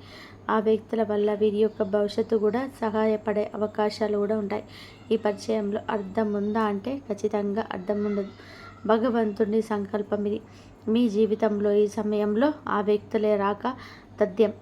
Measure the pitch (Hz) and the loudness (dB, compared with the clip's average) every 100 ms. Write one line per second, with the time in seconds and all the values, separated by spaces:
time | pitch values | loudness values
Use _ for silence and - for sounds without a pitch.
0 | - - - - - 220 214 220 - 226 | -14 -20 -20 -12 -2 0 2 2 0 -2
1 | 208 208 208 202 214 208 214 214 202 208 | 0 2 2 2 2 4 2 2 0 2
2 | 208 226 220 226 214 226 269 - 220 220 | 0 0 0 2 2 0 -4 -4 -2 2
3 | 220 214 214 208 208 - 208 214 208 208 | 2 0 0 -2 -2 -2 -4 0 0 0
4 | 214 208 202 220 196 208 - - - - | 0 0 0 0 -2 -4 -8 -16 -20 -10
5 | - 220 214 202 - 220 202 208 - 214 | -2 0 0 -2 -2 -2 -2 -4 -2 -4
6 | 190 208 214 202 208 220 214 202 247 277 | -2 -2 0 0 0 0 0 -2 -4 -6
7 | - 202 208 208 202 202 - 190 185 208 | -6 -4 -2 0 -2 -2 -4 -6 -2 -2
8 | 208 202 196 - - - - - 202 226 | 0 -2 -4 -10 -20 -18 -18 -6 2 2
9 | 247 233 214 202 208 220 214 208 190 208 | 4 2 0 0 0 0 0 -2 -2 -4
10 | 208 208 202 220 - - - - - 226 | -2 -2 -2 -4 -8 -20 -20 -8 0 2
11 | 240 202 214 214 220 208 208 208 208 220 | 4 4 2 2 0 2 2 4 2 0
12 | 208 208 208 214 294 294 - 208 202 208 | -2 0 0 2 2 0 -2 -2 2 0
13 | - 233 214 202 196 202 240 262 - - | 0 0 2 2 0 -2 -6 -8 -14 -20
14 | - - 208 185 208 - | -8 -2 0 2 2 0